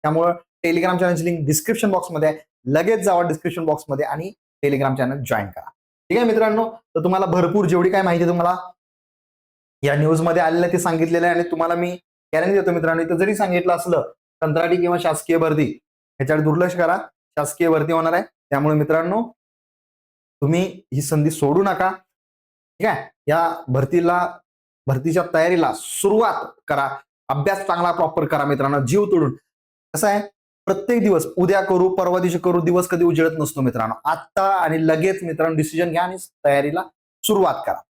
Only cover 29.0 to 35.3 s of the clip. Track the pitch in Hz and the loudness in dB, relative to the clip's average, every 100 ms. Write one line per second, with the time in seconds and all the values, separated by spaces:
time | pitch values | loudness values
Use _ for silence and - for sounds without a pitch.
29 | 202 180 143 - _ _ _ _ _ 151 | 2 2 2 -4 _ _ _ _ _ -2
30 | 214 202 202 _ _ _ - 190 220 240 | 0 0 -4 _ _ _ -4 -4 0 2
31 | 202 170 156 - 180 196 180 185 185 185 | 2 2 0 0 2 2 2 2 2 2
32 | 180 180 175 170 180 175 165 180 175 175 | 0 0 0 0 0 0 2 0 0 2
33 | 175 156 160 160 147 143 131 120 110 113 | 2 4 0 0 -6 -2 -2 0 -4 -4
34 | 147 160 - - 196 190 165 160 160 160 | -4 -4 -4 -2 0 2 0 0 2 2
35 | 190 190 175 | 0 -2 -6